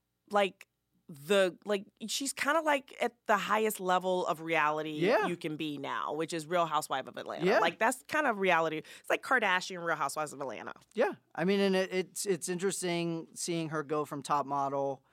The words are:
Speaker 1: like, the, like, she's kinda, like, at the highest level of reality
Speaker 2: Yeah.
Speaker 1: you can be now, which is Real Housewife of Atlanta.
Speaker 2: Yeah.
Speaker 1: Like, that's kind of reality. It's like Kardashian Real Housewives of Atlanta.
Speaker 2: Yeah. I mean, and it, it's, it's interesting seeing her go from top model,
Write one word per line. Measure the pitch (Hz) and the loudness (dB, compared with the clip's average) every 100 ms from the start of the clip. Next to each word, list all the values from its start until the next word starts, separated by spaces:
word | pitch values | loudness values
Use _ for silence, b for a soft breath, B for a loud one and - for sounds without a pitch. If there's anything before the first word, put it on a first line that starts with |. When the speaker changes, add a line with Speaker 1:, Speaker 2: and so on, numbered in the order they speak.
| _ _ - | _ _ 0
Speaker 1:
like, | 202 196 - - _ _ _ - 143 147 | 2 2 -2 -20 _ _ _ -20 -8 2
the, | 202 185 - 202 | 4 4 2 -2
like, | 208 208 - 214 | -2 -4 -12 -6
she's | - 277 | -4 -2
kinda, | - 269 320 | -2 0 2
like, | 311 285 - - | 2 0 0 -4
at | 233 - - | -4 -2 0
the | 202 | 2
highest | 180 214 214 208 | 2 2 2 0
level | 185 180 185 180 - | 2 2 2 0 0
of | 156 | -2
reality | 165 160 151 156 156 | 0 2 2 0 -4
Speaker 2:
Yeah. | 151 180 330 403 | 0 2 4 2
Speaker 1:
you | 170 | -2
can | 165 151 | -6 -6
be | 156 143 | -6 -6
now, | 135 117 73 | -6 -4 -4
which | 151 160 | -4 -4
is | 170 151 | -6 -2
Real | 175 | 0
Housewife | 165 151 - 135 123 | 2 0 -2 -4 -6
of | - | -10
Atlanta. | - 104 | -10 -2
Speaker 2:
Yeah. | 185 269 | 2 4
Speaker 1:
Like, | 170 175 | 2 2
that's | 226 - - | 0 0 -4
kind | 311 285 | 0 0
of | 208 | 2
reality. | 190 165 165 156 | 4 4 2 -2
It's | - - - | -8 -12 -4
like | 226 | -2
Kardashian | - 254 202 180 180 180 | 2 2 4 2 0 -6
Real | 170 156 | -2 -2
Housewives | 143 156 147 | -2 -2 -6
of | 135 | -6
Atlanta. | 131 98 113 - _ | -8 -8 -10 -14 _
Speaker 2:
Yeah. | 214 330 - _ | 0 0 -2 _
I | - | -2
mean, | 175 202 | 2 4
and | 196 190 | 4 4
it, | 185 | 2
it's, | 185 185 - | -2 -4 -4
it's | 202 175 - | -2 -2 -2
interesting | 180 190 - 180 170 170 165 - | -2 -2 -2 -2 0 -2 -4 -8
seeing | - - 165 156 | -8 -4 -2 -2
her | 156 | -4
go | 139 151 143 | -2 -2 -4
from | 147 | -6
top | - 147 135 | -2 0 0
model, | 143 139 139 139 131 _ | -2 0 0 -2 -4 _